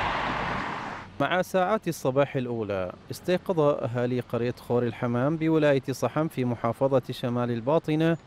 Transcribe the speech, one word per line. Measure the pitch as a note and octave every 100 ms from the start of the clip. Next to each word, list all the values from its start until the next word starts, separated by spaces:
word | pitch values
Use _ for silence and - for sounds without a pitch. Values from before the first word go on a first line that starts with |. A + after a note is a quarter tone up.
| - - - - - - - - - - - -
مع | C#3 F#3
ساعات | F3+ F#3+ F3+ G#3+ -
الصباح | D3+ C#3 C3 C#3 C#3
الأولى | B2 A#2 G#2 G2 F2+ - -
استيقظ | - - F3+ - E3+
أهالي | D3 C#3+ A#2+ A#2+ B2 B2
قرية | - A#2+ A#2+ - -
خور | A#2+
الحمام | A#2+ A2+ B2 A#2+ C3+ D#3+
بولاية | D#3+ D#3+ D3 C#3 C3+
صحم | B2 B2 D3+ D#3+
في | - B2
محافظة | A#2+ A#2 A2+ C3+ C3+ -
شمال | B2 B2+ A#2+ A#2+
الباطنة | A#2 A#2 D#3+ - D#3 E3 E3